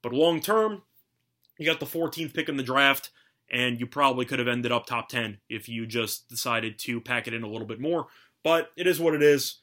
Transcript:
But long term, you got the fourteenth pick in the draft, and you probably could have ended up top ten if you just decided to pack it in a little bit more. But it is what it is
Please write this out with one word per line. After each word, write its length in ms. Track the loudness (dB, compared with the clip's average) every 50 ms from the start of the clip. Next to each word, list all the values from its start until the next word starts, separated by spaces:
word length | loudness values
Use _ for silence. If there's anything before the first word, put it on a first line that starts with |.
But 100 | -6 -2
long 280 | 2 4 4 4 4 2
term, 420 | 0 2 2 2 2 0 -2 -8 _ _ _ _ _ _ _ _ _ _ _ _ _ _ _ -4
you 60 | -2
got 140 | 0 0 0
the 80 | -4
fourteenth 480 | -6 -4 -4 -4 -4 -4 -6 -8 -6 -4
pick 140 | -4 -4 -2
in 80 | -4
the 80 | -4 -2
draft, 460 | 0 2 4 6 6 4 2 -2 -14 _ _ _ _ _ _ _ _
and 300 | -2 0 0 0 0 -2
you 80 | -6
probably 380 | -6 0 2 4 4 4 2 -2
could 160 | -2 -2 -2
have 80 | 0 0
ended 240 | 0 0 0 0
up 140 | -2 -2 -2
top 220 | -4 -6 -6 -6 -4
ten 300 | -4 -4 -4 -4 -8 -12 _ _
if 200 | -12 -12 -10 -10
you 180 | -8 -8 -8
just 420 | -4 -4 -4 -2 -4 -6 -10 _ _
decided 520 | -10 -6 -4 -2 -2 -2 -2 -4 -8 -8
to 200 | -8 -6 -6 -6
pack 280 | -4 -4 -4 -4 -4 -6
it 60 | -8
in 100 | -8 -8
a 40 | -8
little 200 | -10 -10 -10 -10
bit 100 | -10 -6
more. 300 | -4 -4 -2 -4 -4 -8 -16 -20 _ _ _ _
But 300 | _ 2 2 2 0 -4 _
it 120 | -2 0 0
is 100 | 2 4
what 160 | 2 2 4
it 80 | 6
is 380 | 8 8 8 6 2 -4 -8 _